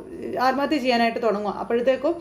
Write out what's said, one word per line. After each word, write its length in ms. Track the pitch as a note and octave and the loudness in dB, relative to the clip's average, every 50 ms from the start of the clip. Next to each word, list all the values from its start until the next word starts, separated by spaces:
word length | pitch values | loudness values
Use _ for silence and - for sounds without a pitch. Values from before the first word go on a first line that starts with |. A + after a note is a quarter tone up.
| - - - - - A#3 - - | -10 -12 -12 -10 -8 -6 -2 0
ആത്മഹത്യ 380 | B3 C4 B3 C#4 C#4+ - D#4 C#4 | 2 2 2 2 0 0 0 0
ചെയ്യാനായിട്ട് 420 | A#3+ B3+ A#3+ A#3 A#3 A#3 A3+ A#3 | 2 2 2 4 2 2 0 0
തുടങ്ങുക. 340 | A#3 A3 G3+ G#3 G#3 G3+ - - | 0 0 0 0 -2 -4 -4 -6
അപ്പോഴത്തേക്കും 560 | G3+ - A#3 A#3+ A#3+ C4 B3+ B3+ C4+ D#4 E4+ E4+ | -4 -2 -2 2 2 2 2 2 0 -2 -2 -2